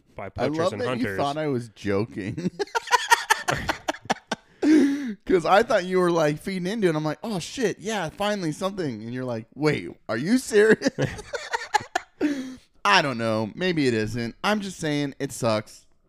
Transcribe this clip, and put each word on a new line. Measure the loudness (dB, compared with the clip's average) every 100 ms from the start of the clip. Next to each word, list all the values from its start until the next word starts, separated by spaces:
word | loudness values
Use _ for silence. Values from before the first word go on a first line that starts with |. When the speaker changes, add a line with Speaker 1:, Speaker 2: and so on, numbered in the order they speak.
| _
Speaker 1:
by | -14 -12
Speaker 2:
<laughs> |
I |
Speaker 1:
poachers | -4 -2 0
Speaker 2:
love | -2
Speaker 1:
and | -2
Speaker 2:
that | -4
Speaker 1:
hunters. | -2 -2
Speaker 2:
you | -2
thought | -2 -2
I | -2
was | -2 -4
joking. | -8 -2 0 0 -4 -6 -4 -6 -4
<laughs> | -6 -6 0 0 2 0 2 -2 0 -4 -4 -6 -6 -8 -6 -6 _ -10 _ _ 4 6 6 2 -4 -8 0
'Cause | 2 6
I | 4
thought | 6 2
you | 2 2
were, | 4
like, | 4 2 0
feeding | -4 -4 -4
into | 0 2
it. | 2
I'm |
like, | -2 -4
"Oh, | -6 -6
shit, | -6 -2 -2 -2
yeah, | -6 -4 -6
finally | -4 -2 -2 -4
something." | -4 -6 -4 -6 -6
And | -8
you're | -6
like, | -6 -6 -8
"Wait, | -2 0 0 -6 -14 -6
are | -4
you | 2 0
serious?" | 4 6 8 6 4 0
<laughs> | -4 -4 -12 -14 -8 -8 0 -2 0 -8 -10 _ -2 -2 -8 -14 _ _
I | 4 4
don't | 4 0
know. | 0 0 -2
Maybe | -2 -2 2 2
it |
isn't. | 2 0 -4 -6 -4
I'm | -2 -2
just | -4 -6
saying | -4 -2 -4 -6
it | -8
sucks. | -2 0 0 -2 -20 _ _